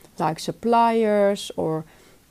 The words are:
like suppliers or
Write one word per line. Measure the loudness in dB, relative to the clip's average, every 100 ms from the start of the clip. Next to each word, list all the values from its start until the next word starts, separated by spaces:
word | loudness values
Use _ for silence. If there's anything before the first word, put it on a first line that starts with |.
| -16 -6
like | -4 -4
suppliers | -8 -4 0 2 4 2 2 2 2 0 -6 -6
or | -4 -4 -8 -18 -20 _ _